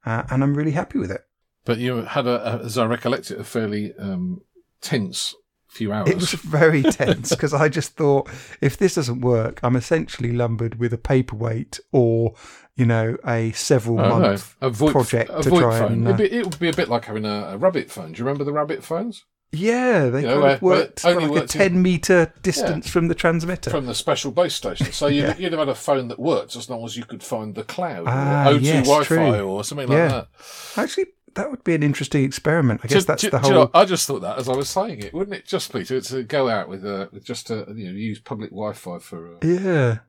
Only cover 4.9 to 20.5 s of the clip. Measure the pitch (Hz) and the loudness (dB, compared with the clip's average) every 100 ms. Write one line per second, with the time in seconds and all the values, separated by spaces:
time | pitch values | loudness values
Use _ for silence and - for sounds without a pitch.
4.9 | 135 95 90 - - _ _ _ - 110 | -4 -4 -6 -8 -10 _ _ _ -6 -4
5.9 | 101 175 160 175 170 - 151 160 151 139 | 0 0 0 -2 -4 -4 4 4 6 2
6.9 | - 131 - 117 165 147 143 156 156 - | 2 0 0 0 -2 0 2 2 0 -6
7.9 | - 147 139 - - - - 147 - 190 | -2 2 2 0 -12 -18 -2 -2 2 0
8.9 | 180 127 120 123 117 113 - 120 123 - | 2 -2 -2 2 2 0 -2 0 0 0
9.9 | 165 - - 120 120 120 113 117 110 120 | -2 -2 -6 -4 0 -2 -2 -4 -2 -4
10.9 | 117 - 135 127 107 113 113 - - _ | -4 2 2 2 -4 -4 -4 -8 -14 _
11.9 | 139 117 113 117 113 - - _ - 123 | 4 4 4 0 -4 -20 -20 _ 0 2
12.9 | 113 110 123 - 117 113 107 - 135 113 | 4 0 -4 -2 -2 -2 -4 2 2 2
13.9 | 117 - - 147 98 - _ 135 107 151 | 2 4 4 2 0 -6 _ -4 2 2
14.9 | 143 117 117 117 151 160 175 120 113 107 | 4 2 0 -2 -2 2 6 6 4 2
15.9 | 117 117 190 202 233 226 147 170 165 160 | 2 2 2 2 0 -4 -2 -2 0 0
16.9 | 117 117 110 107 104 87 95 180 180 - | -2 -2 -6 -4 -4 -6 0 0 0 -6
17.9 | - 82 82 123 143 143 147 151 160 - | -12 -14 -6 -4 -2 -2 -2 -4 -6 -6
18.9 | 165 233 208 _ _ _ 156 202 240 254 | -6 -6 -10 _ _ _ -2 0 2 2
19.9 | 214 135 127 135 139 143 | 2 2 0 2 4 4